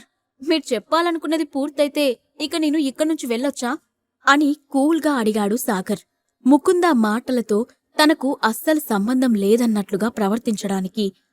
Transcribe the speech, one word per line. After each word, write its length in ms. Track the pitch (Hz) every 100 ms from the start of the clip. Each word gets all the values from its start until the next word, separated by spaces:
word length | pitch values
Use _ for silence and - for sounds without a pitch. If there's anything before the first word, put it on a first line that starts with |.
| - _ _ _ 269
మీరు 260 | 320 -
చెప్పాలనుకున్నది 680 | 220 - 320 349 330 302 311
పూర్తయితే 760 | 311 277 294 294 285 294 277 233 _ -
ఇక 160 | 302 339
నేను 220 | 311 302
ఇక్కడి 300 | 269 240 311
నుంచి 180 | 320 269
వెళ్ళొచ్చా?" 520 | 233 277 - 208 294 _ _ _ _ -
అని 300 | 285 294 294 _
కూల్గా 420 | 269 285 320 302
అడిగాడు 440 | 277 214 214 202 226
సాగర్. 440 | - 190 185 202 - _ _ _ 254
ముకుంద 400 | 285 359 349 349
మాటలతో 760 | 262 220 214 - 247 226 208 240 _ _ -
తనకు 400 | 302 311 262 285
అస్సలు 340 | 220 220 - 311
సంబంధం 560 | - 208 208 254 254
లేదన్నట్లుగా 760 | 214 196 233 233 208 196 190 214
ప్రవర్తించడానికి 1040 | 226 196 220 233 208 202 190 185 - 196 - _